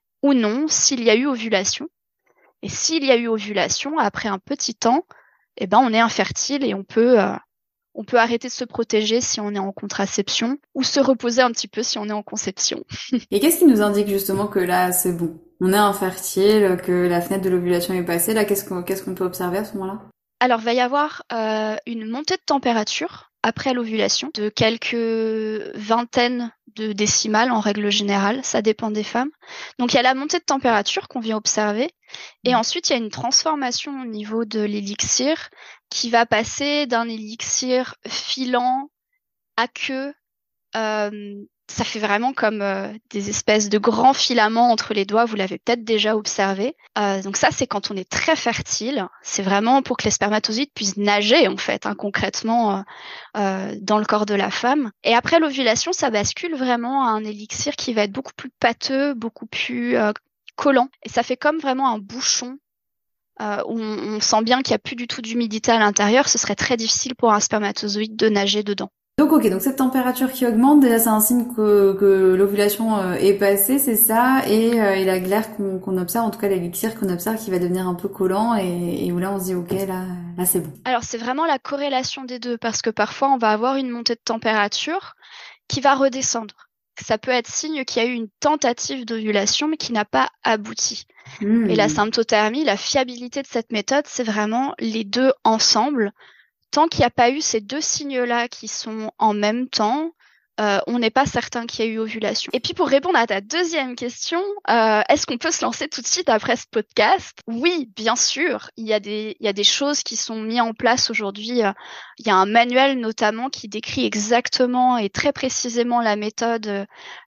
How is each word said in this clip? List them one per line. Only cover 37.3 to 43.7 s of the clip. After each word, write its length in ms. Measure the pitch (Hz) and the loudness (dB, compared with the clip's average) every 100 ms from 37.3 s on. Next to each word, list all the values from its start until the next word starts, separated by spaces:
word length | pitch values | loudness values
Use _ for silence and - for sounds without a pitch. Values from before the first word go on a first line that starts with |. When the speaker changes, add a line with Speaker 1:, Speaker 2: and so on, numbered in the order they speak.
| 226 - - 254 254 254 - - | -12 -4 -2 0 0 -2 -8 -10
Speaker 1:
filant, 840 | - - 262 254 247 247 262 294 _ _ _ _ _ _ - | -8 -6 -4 0 0 0 -2 -4 _ _ _ _ _ _ -2
aqueux, 560 | 247 - - 262 277 - _ _ _ _ _ 226 | -2 -2 -6 -6 -6 -10 _ _ _ _ _ -4
euh, 580 | 220 214 208 208 202 202 202 _ - | -2 -2 -4 -6 -12 -14 -18 _ -12
ça 180 | - 226 | -6 -6
fait 140 | 220 | -2
vraiment 340 | 208 202 247 | 0 2 0
comme, 280 | 277 214 214 | 0 0 0
euh, 300 | 196 196 202 214 - | -2 -4 -6 -12 -10
des 180 | 208 202 | -8 -6
espèces 400 | 214 - 214 | -4 2 2
de 80 | 208 | 2